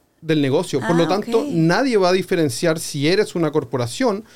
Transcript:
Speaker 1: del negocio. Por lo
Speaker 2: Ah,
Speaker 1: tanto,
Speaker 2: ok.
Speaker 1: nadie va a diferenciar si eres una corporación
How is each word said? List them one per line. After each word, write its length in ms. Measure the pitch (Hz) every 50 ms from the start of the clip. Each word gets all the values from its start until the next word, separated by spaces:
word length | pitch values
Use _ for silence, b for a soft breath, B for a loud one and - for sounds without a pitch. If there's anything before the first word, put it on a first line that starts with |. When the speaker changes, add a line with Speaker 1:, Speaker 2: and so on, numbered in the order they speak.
| _ _ _ _
Speaker 1:
del 220 | - 156 160 156
negocio. 380 | 143 135 131 165 180 - - 139
Por 140 | 135 - 170
lo 100 | 170 170
Speaker 2:
Ah, 20 | 156
Speaker 1:
tanto, 320 | 180 208 208 220 240 277
Speaker 2:
ok. 80 | 294 294
Speaker 1:
nadie 460 | 214 165 160 165 175 208 269 277 240 208
va 120 | 185 175
a 40 | 185
diferenciar 680 | 190 180 - 196 175 160 147 120 - - 170 160 165
si 280 | - - - 147 139 151
eres 260 | 185 208 214 - -
una 160 | 180 165 151
corporación 720 | 143 156 139 120 - 127 120 117 - - 262 240 196 196 B B B